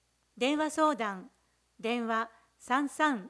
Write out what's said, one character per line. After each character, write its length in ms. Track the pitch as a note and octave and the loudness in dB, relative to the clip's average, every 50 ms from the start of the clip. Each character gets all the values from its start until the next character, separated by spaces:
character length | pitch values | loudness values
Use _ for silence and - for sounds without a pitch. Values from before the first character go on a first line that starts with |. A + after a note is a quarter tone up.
| _ _ _ _ _ _ _ - | _ _ _ _ _ _ _ -2
電 180 | A#3+ C4 D4 | 0 0 2
話 160 | D4+ D#4 D4+ | 2 0 -2
相 240 | C#4+ - D#4 D4+ D4 | 2 2 2 2 2
談。 360 | G3+ A3+ G#3 G3 F#3 F3+ - _ _ _ _ _ _ _ _ _ _ | 0 -2 -6 -6 -8 -12 -16 _ _ _ _ _ _ _ _ _ _
電 280 | - A3+ A#3+ A#3+ A#3 A3+ | -4 -2 -2 -2 -2 0
話 220 | A3+ A3 A3+ A3+ - _ _ _ _ _ | 0 0 -2 -4 -8 _ _ _ _ _
三 320 | - - A#3+ C#4 D4 C4+ | -4 0 0 0 0 -2
三 400 | - - D#4 D4+ C#4 A3 F#3 - | 0 2 2 2 2 0 -4 -8